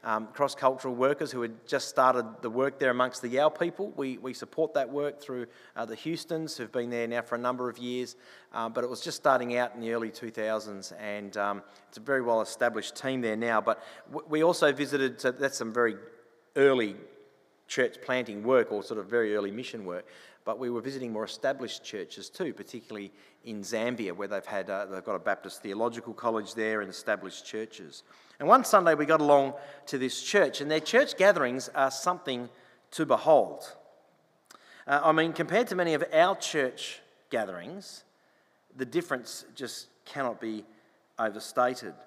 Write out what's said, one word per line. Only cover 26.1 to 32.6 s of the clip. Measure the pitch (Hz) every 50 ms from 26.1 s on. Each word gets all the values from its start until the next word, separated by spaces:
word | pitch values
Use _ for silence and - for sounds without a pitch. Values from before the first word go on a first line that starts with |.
| 110
college | - - 120 113 110 104 95 -
there | 113 110 110 110 107 104
and | 95
established | 92 - - - 107 98 95 95 - - -
churches. | - - 110 110 110 - - 95 76 - - - _ - - - _ - _
And | 143
one | 160 220 262 240
Sunday | - - 202 180 170 160
we | 147 151
got | 143 160 156 151
along | 147 147 139 139 135 123 - - - - - -
to | - -
this | 131 127 127 - - -
church, | - - 202 180 135 131 -
and | 143 147
their | 156 160
church | 156 - - 233 285 285 -
gatherings | - 185 196 202 170 139 123 123 131 127 - -
are | 151 135 135
something | - - - 180 180 175 - 143 131 120 123 120 - -